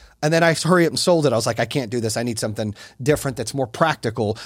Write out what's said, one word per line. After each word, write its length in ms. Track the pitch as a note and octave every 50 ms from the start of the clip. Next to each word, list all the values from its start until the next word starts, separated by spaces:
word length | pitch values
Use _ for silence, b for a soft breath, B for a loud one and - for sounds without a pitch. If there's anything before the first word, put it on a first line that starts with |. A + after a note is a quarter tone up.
| b b b b
And 100 | - D#3
then 100 | D#3+ E3
I 120 | E3+ E3 D#3+
hurry 320 | - - D#3+ F#3 F3 E3+
up 40 | D#3+
and 80 | B2+ A#2
sold 280 | - F#3 F3 E3 D3
it. 60 | C#3
I 40 | A#2
was 100 | A2+ A2+
like, 140 | A#2+ A2+ A#2
"I 40 | A#2
can't 240 | A2+ - D3 B2+ G#2
do 100 | B2 A#2+
this. 160 | A2+ A2 G#2+
I 60 | A#2
need 160 | A#2+ B2 A2+ -
something 360 | B2 A2 G#2 A#2 A2 G#2+ G#2 B B B B B
different 340 | B2 D3 D3 C#3+ - C#3 A#2+
that's 180 | B2+ A2+ - -
more 120 | C#3 C3
practical." 720 | A2+ - - E3 D#3 D#3 - - A#2 A2 B2+ A2+ G2+ - B B